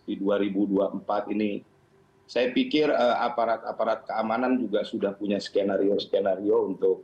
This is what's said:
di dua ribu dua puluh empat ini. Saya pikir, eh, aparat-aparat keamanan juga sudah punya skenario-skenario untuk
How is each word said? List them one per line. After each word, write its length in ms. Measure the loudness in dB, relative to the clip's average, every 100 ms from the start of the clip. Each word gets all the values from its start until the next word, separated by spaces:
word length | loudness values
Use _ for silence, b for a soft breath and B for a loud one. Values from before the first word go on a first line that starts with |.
| -10
di 80 | -4
dua 240 | 0 0
ribu 240 | 0 0
dua 260 | 0 2 0
puluh 140 | -4
empat 240 | -4 -4 -2
ini. 320 | -2 -2 -4 -10 _ _ _ _ _
Saya 320 | _ 0 0 0
pikir, 320 | 0 2 2
eh, 280 | 2 2 2
aparat-aparat 880 | 0 0 0 -2 -4 -4 -2 -2 -4
keamanan 500 | -4 -2 0 0 0
juga 300 | 0 -2 -2
sudah 240 | -2 -2
punya 260 | -2 -2 -2
skenario-skenario 1300 | 0 -2 0 2 2 0 0 0 0 0 2 2 2
untuk 320 | 0 0 0